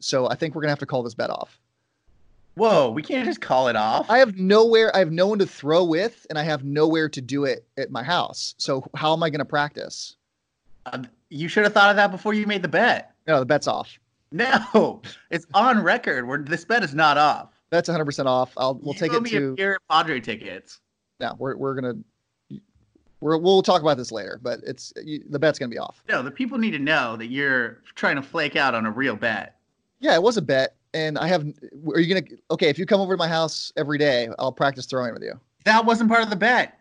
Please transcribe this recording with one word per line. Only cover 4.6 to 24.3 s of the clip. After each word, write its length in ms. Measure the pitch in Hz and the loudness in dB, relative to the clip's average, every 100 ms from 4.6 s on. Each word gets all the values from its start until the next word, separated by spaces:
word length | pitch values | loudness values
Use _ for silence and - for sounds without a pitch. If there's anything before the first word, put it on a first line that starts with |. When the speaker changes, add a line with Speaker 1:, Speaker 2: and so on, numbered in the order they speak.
| 226 226 220 | 6 6 4
Speaker 1:
I 40 | 190 | 4
have 140 | 175 | 2
no 140 | 160 190 | 2 2
one 120 | 214 | 2
to 80 | 180 | 0
throw 380 | - 143 165 | -2 2 2
with, 420 | 180 156 226 - - | 4 2 -2 -6 -10
and 100 | 156 | -4
I 40 | |
have 220 | 160 151 | -2 -2
nowhere 440 | 135 147 160 160 156 | -2 2 2 2 -2
to 100 | 147 | -4
do 240 | 123 139 | -6 -2
it 200 | 139 120 _ - | -2 -4 _ -10
at 120 | 135 | -8
my 120 | 127 | -6
house. 520 | 131 175 - - - - | -2 -2 -2 -8 -12 -8
So 260 | - 135 - 151 | -6 -6 -6 -4
how 160 | 156 | 0
am 100 | 160 | 0
I 80 | 165 | 0
gonna 140 | 147 | -2
practice? 720 | 131 147 147 - - - - - _ _ _ _ _ - - | -4 -2 -2 -6 -12 -12 -16 -18 _ _ _ _ _ -20 -12
Speaker 2:
Uh, 180 | 127 127 _ _ | -12 -12 _ _
you 160 | 147 170 | -8 -2
should 140 | 214 | 2
have 80 | 208 | 2
thought 160 | 208 202 | 6 6
of 60 | 202 | 6
that 140 | 202 | 2
before 240 | 185 214 | 2 -2
you 120 | 214 208 | -2 0
made 140 | 202 | -2
the 60 | 175 | -2
bet. 460 | 175 226 123 - _ - | 2 2 0 -4 _ 0
Speaker 1:
No, 100 | 151 | 0
the 80 | 127 | 2
bet's 220 | 147 - | 0 0
off. 300 | 110 - - _ _ - | -4 -6 -16 _ _ -12
Speaker 2:
No, 680 | 165 254 269 - 220 151 - - - | -4 0 0 2 2 2 -2 -16 -20
<laughs> 140 | - | -8
it's 160 | 165 - | -8 0
on 260 | 190 247 220 | 2 4 4
record. 440 | 170 233 226 139 123 | 2 0 0 -4 -4
We're, 160 | 143 | -6
this 220 | 143 165 | -4 -6
bet 180 | - 233 | -2 -2
is 120 | 180 | -2
not 220 | 139 156 143 | 2 4 6
off. 320 | 151 104 - _ - | 4 2 -6 _ -2
Speaker 1:
That's 180 | 165 170 | -2 0
a 40 | |
hundred 140 | 170 147 | -2 -2
percent 220 | 139 135 | -2 0
off. 240 | 127 127 - | 0 0 -2
I'll, 180 | 131 | -4
we'll 180 | 131 143 | -4 -8
Speaker 2:
You 40 | 139 | -4
Speaker 1:
take 120 | 160 | 0
Speaker 2:
owe 60 | 233 | 0
Speaker 1:
it 40 | |
Speaker 2:
me 80 | 233 | 0
Speaker 1:
to 200 | 208 139 | -2 -2
Speaker 2:
a 40 | |
beer 200 | 131 196 190 | -2 -2 -2
at 40 | - | 0
Padre 320 | 156 160 131 | 0 2 -2
tickets. 600 | 113 107 98 92 - - _ _ _ - | -6 -10 -10 -14 -16 -20 _ _ _ -10
Speaker 1:
No, 160 | 120 - | -10 -6
we're, 180 | 131 127 | -8 -6
we're 180 | 135 | -6
gonna, 200 | 131 127 110 - _ _ _ - - _ _ _ _ _ - | -4 -6 -8 -14 _ _ _ -20 -20 _ _ _ _ _ -8
we're, 160 | 147 160 | -2 0
we'll 240 | 175 190 | 4 4
talk 180 | 190 180 | 6 4
about 160 | 151 131 | 4 0
this 140 | 120 | -4
later, 300 | 110 98 | -8 -10